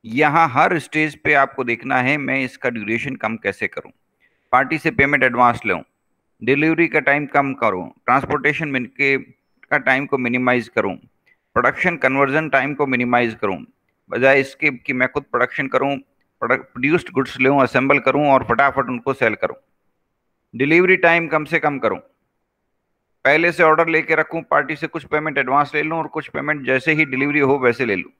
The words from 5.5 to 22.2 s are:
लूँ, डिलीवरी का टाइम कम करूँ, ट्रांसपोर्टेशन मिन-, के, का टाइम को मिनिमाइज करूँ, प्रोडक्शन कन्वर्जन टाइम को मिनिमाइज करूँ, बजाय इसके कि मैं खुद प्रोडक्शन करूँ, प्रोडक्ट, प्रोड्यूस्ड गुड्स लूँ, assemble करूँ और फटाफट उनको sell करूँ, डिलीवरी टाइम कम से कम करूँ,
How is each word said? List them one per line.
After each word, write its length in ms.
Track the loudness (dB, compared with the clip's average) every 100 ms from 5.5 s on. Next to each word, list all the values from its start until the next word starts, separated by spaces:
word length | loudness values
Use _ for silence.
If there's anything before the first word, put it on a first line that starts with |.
| 2 -4
लूँ, 160 | -6 -6 _ _ _ _ _
डिलीवरी 440 | -2 0 2 2 0
का 120 | 0
टाइम 260 | 0 -2 0
कम 240 | -2 -2
करूँ, 340 | -2 -2 -2 -8 _
ट्रांसपोर्टेशन 640 | 0 0 0 -2 -2 -4 -6
मिन-, 180 | -6 -8
के, 280 | -4 -2 -2
का 600 | -6 _ _ _ _ -2
टाइम 280 | 0 -2 -2
को 120 | -2
मिनिमाइज 500 | -2 0 0 0 -2
करूँ, 260 | -4 -4 -8 _ _ _ _ _ 0
प्रोडक्शन 400 | 0 0 -4 0
कन्वर्जन 500 | 0 2 0 0 0
टाइम 260 | -2 -2
को 120 | -4 -2
मिनिमाइज 480 | -2 0 0 0
करूँ, 300 | -2 -4 -4 -10 _ _ _ _
बजाय 300 | 0 4 4
इसके 300 | 0 -4 -4
कि 200 | -4 -8
मैं 160 | -4 -2
खुद 160 | -4
प्रोडक्शन 440 | -4 -2 -2 -4 -2
करूँ, 280 | -2 -2 -4 _ _ _ _
प्रोडक्ट, 220 | -2 -2
प्रोड्यूस्ड 460 | -2 -4 0 0 0
गुड्स 280 | -4 -4 0
लूँ, 200 | 2 4
assemble 360 | 2 2 2 2
करूँ 260 | 2 2 4
और 160 | 2
फटाफट 440 | 2 0 2 0 -4
उनको 240 | -6 -6
sell 200 | 0 0
करूँ, 220 | 0 -6 -6 _ _ _ _ _ _ _ _ _
डिलीवरी 420 | -4 4 4 4 4
टाइम 280 | 4 2 0
कम 160 | -4
से 140 | -2 -2
कम 200 | -2 0
करूँ, 200 | -2 -4 _ _